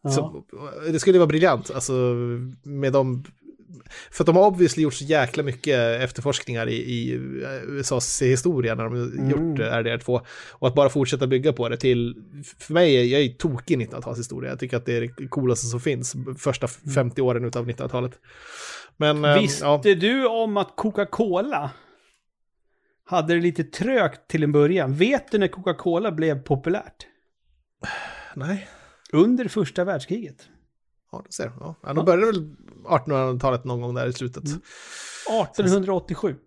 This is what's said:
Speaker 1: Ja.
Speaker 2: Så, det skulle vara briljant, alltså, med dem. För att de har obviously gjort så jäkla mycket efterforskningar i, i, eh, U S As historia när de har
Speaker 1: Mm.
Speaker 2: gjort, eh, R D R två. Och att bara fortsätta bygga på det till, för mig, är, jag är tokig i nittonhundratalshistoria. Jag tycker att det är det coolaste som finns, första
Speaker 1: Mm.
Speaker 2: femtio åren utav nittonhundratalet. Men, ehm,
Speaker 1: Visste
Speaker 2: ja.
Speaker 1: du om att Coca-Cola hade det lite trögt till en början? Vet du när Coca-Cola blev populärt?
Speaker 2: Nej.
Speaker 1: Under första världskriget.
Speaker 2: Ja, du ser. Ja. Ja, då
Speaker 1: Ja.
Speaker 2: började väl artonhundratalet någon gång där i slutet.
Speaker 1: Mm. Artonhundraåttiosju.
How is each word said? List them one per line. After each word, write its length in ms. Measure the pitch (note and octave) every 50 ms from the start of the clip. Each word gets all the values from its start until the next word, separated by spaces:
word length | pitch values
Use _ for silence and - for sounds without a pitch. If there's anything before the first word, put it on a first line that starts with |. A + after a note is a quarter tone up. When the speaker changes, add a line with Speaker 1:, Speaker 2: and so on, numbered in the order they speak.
Speaker 1:
Ja. 80 | - C#3
Speaker 2:
Så, 340 | C3+ D3+ D3+ D#3+ D#3 C#3 - _ - - C#3+ C#3+ - C#3+ D3+ E3
det 80 | D#3+ D#3
skulle 180 | - G3 F#3 F#3
vara 80 | E3+
briljant, 440 | D3+ D3 D#3 E3+ F3+ C#3 A2+ - - -
alltså, 180 | C3+ - - C3 B2+ B2 B2 A#2+ A#2+ A#2+ A#2+ A#2+ A#2+ B2+ B2+ B2+ - _
med 280 | C#3+ C#3+ C#3 C#3 C3+
dem. 320 | B2+ C#3 C3+ C3 B2+ B2+ C#3 - _ _ _ - - _ - _ F3 - - - - - - -
För 120 | - -
att 40 | E3
de 100 | E3+ E3
har 100 | F#3 G3
obviously 360 | G#3 F#3+ F3 F3+ D#3+ - D#3+
gjort 120 | D#3 D3 B2
så 100 | - C#3
jäkla 380 | C#3+ D#3 D3+ C3 - - D#3
mycket 600 | D3 C#3 B2+ - - D3+ C#3 B2 A#2 A#2 A#2 A#2+
efterforskningar 680 | C3 B2+ - - A#2 C#3+ C3+ - - - A#2+ A2+ A2+ A#2+
i, 60 | A#2
i, 400 | A#2 A#2+ B2 B2 A#2 A#2 B2+ B2
eh, 60 | B2 C3 C3 C3 C3 C3 C3+ C3+ C3 - -
U 100 | C#3+ C#3
S 120 | C3+ -
As 300 | C#3+ B2 - - - -
historia 520 | C#3 B2+ C3 B2+ - F3+ E3+ C3 A#2+ A2+ A2+
när 100 | - A2+
de 80 | A2+
har 100 | A#2+ A#2+ A#2+
Speaker 1:
Mm. 240 | B2 A#2+ C#3+ C3+ C3+
Speaker 2:
gjort, 300 | C#3+ D3 D#3+ E3+ D3+ C3+
eh, 60 | A2 A2+ A#2+
R 80 | A#2
D 80 | A2+ A#2
R 80 | A#2 A#2+ -
två. 160 | - B2 A2+ - - - - - -
Och 180 | - - - B2+
att 60 | B2
bara 140 | C#3+ C#3+ C3
fortsätta 380 | - D3 C3+ B2+ D3+ B2+ C3+
bygga 260 | B2+ C3 B2+ C#3 D#3
på 160 | C3+ B2 A#2+ A#2
det 80 | A#2+
till, 380 | A#2 - C3 B2 A#2+ A#2+ A#2+ A#2+ - - - - C#3+ C#3+ - - _
för 160 | - - D3+
mig, 220 | E3+ F3+ D#3+ C#3
är, 80 | B2 A#2+
jag 160 | A#2+ C3 C#3+
är 80 | D3 B2
tokig 460 | B2 _ - E3 C3 A#2+ - - E3
i 20 |
nittonhundratalshistoria. 760 | B2+ A2+ - - - A#2+ - A#2+ A#2 A#2 - C3 B2+ C3 C3
Jag 80 | C3 A#2+
tycker 180 | C#3 B2 C3
att 100 | A#2 A#2+
det 100 | B2+ A#2+
är 40 | A#2
det 280 | A#2+ A#2+ B2 - C#3 B2+
coolaste 380 | - D3 C3 B2 A#2+ A2+ -
som 140 | A#2+ A#2 A#2+
finns, 340 | B2 D#3+ C3+ B2 B2+ - - C3 B2+ C3+ C3 -
första 280 | - D3 B2+ - C3+ A#2 - -
Speaker 1:
Mm. 120 | _ C#3+ C3+
Speaker 2:
femtio 280 | D3 B2+ A#2+ A#2+ -
åren 220 | C3 B2+ A#2+ A#2 B2
utav 220 | A#2 A#2+ A#2+ A#2
nittonhundratalet. 460 | B2 A#2 - C3+ B2 C3 B2 B2 B2 - _ _ - - - - - - - - - - - - - _
Men, 280 | _ D3+ D3+ D3+ D3+ D3+
ehm, 160 | D3 D3 D3
Speaker 1:
Visste 220 | A3 D3+ C#3 - -
Speaker 2:
ja. 160 | C#3+ D3 D3
Speaker 1:
du 440 | B2+ G#3 G3 E3 F3+ G#3+ B3 C4+ C4
om 300 | A#3 A3+ A3+ A3+ A3 G#3
att 200 | G3+ F#3+ - -
Coca-Cola 920 | - - A3 G3+ - G3+ G3+ - - A#3 G#3 F3 F3+ G#3+ C#4+ C#4 D#3 D3 C#3 - - - _ _ _ _ _ _ _ _ _ _ _ _ _ _ _ _ _ _ _ _ _ _ _ _
hade 300 | - F3+ F3 D#3 D#3 E3+
det 60 | E3+
lite 240 | E3+ F3 E3 - D#3+
trögt 640 | C3 - - - A#3+ C4+ A#3+ G3 C#3+ - - _ _
till 140 | - D#3+
en 100 | D3+ D3
början? 420 | D3 D3 D3 D3 F#3 F#3+ D3 C3 C3+
Vet 360 | D3 F#3 A#3 C#4+ C#4 C#4 -
du 80 | - G#3
när 100 | G3 F#3
Coca-Cola 640 | - F#3 F#3 F#3 E3+ - - F3+ E3+ E3+ G#3+ G#3+
blev 300 | E3+ D3+ D#3+ D#3+ D3 C3+
populärt? 640 | C3 - D3+ C3+ - E3 F3+ G#3+ - - _ _ - _ _ _ _ _ _ _ _ _ _ _ _ _ _ _ - - - - - - - - - - -
Speaker 2:
Nej. 340 | C3+ C3 D#3+ G3 G3 G3 - - - - - _ _ _ -
Speaker 1:
Under 360 | - D3+ F3+ A3+ B3 B3 B3 F#3+
första 360 | - A3 F#3+ C3+ - - F3+
världskriget. 520 | F#3+ F#3+ D3 - - F#3 A#3+ A3 D3 C3 _ - _ _ _ _ _ _ _ _ _ _ _ _ _
Speaker 2:
Ja, 100 | - - -
du 60 | -
ser. 200 | - - - - B2 -
Ja. 140 | - D#3+ D#3+ _
Ja, 100 | - -
då 80 | C#3 D#3
Speaker 1:
Ja. 40 | D#3+
Speaker 2:
började 220 | F3+ E3+ F3+ G#3+
väl 280 | A3+ G#3+ F3+ D#3 D3+ C#3+ _ - - - - -
artonhundratalet 800 | - E3+ C#3 B2 D3+ C#3+ C3 C3 C3 B2+ B2 C3 C3+ B2+ A#2+ B2+
någon 160 | B2+ B2 A#2+
gång 140 | A#2+ B2 A#2+
där 120 | B2 B2
i 60 | B2
slutet. 320 | B2+ - C3 A#2+ B2 - -
Speaker 1:
Mm. 160 | C#3+ D3 E3+ _ - - - - - - - - - - - - -
Artonhundraåttiosju. 1040 | A3 A3+ F3+ - - - G3+ F#3 F#3+ G3+ F#3 F#3+ F#3+ F3+ - - E3 - - F#3+ C3+ C3+ _